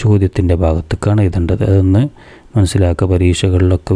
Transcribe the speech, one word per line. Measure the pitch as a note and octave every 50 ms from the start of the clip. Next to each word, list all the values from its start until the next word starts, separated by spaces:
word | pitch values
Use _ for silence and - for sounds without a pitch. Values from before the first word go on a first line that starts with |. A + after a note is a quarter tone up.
ചോദ്യത്തിൻ്റെ | - G#2+ G#2 G2+ G2 F#2 - - F2+ E2+ F2 E2+ F2
ഭാഗത്തേക്കാണ് | E2 D#2+ E2 - - - - - G2+ G#2 G#2 G2+
എഴുതേണ്ടത്. | F2+ E2 F#2 E2+ F2 F2+ F#2 G2+ F#2+
അതൊന്ന് | G2 G2 F#2+ F#2+ F#2+ G#2+ C3+ D3 - - - - - - - - -
മനസ്സിലാക്കുക, | A2+ G2 F2 - G2 F#2 F2 E2+ - G2 F#2 F#2
പരീക്ഷകളിലൊക്കെ | F2+ F2+ F2+ F2 - - G2 F#2 F2+ F#2 F2+ F#2 F2 - - G2